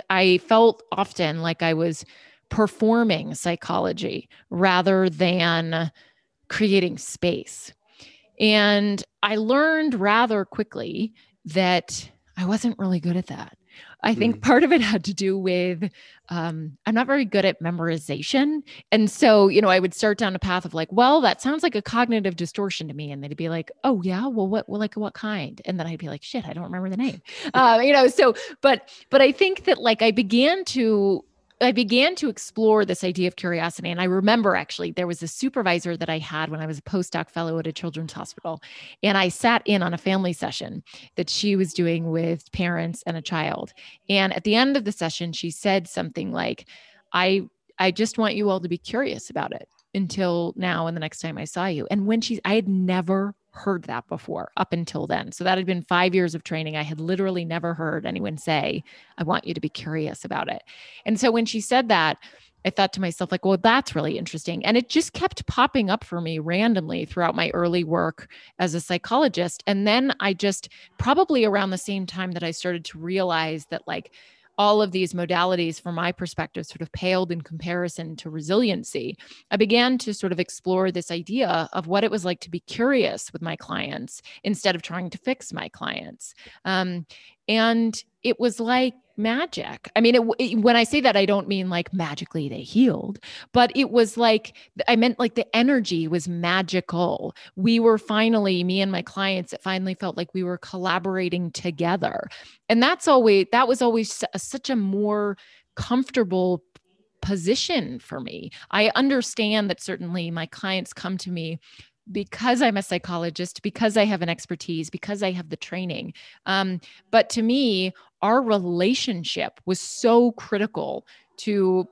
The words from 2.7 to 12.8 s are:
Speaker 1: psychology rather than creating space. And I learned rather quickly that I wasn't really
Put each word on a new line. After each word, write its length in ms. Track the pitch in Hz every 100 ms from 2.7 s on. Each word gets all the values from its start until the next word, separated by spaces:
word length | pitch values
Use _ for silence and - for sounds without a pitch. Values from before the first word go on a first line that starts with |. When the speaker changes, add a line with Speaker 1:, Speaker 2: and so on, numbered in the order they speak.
| - 220 233 226 160 -
Speaker 1:
psychology 960 | - 175 170 - 175 - 196 - - - - -
rather 600 | 175 190 180 180 190 185
than 840 | 151 180 180 170 165 165 165 165 - _ _ _ _ -
creating 480 | - 214 196 180 -
space. 760 | - - 175 - - - - - _ _ - - _ -
And 600 | 214 214 208 202 208 202 - _
I 140 | 202 214
learned 580 | 220 269 311 311 311 240
rather 480 | 202 220 240 214
quickly 720 | 180 - 208 - - - 220 - _ _ -
that 680 | 165 180 180 - - - _ _ -
I 80 | 180
wasn't 320 | 214 240
really 220 | -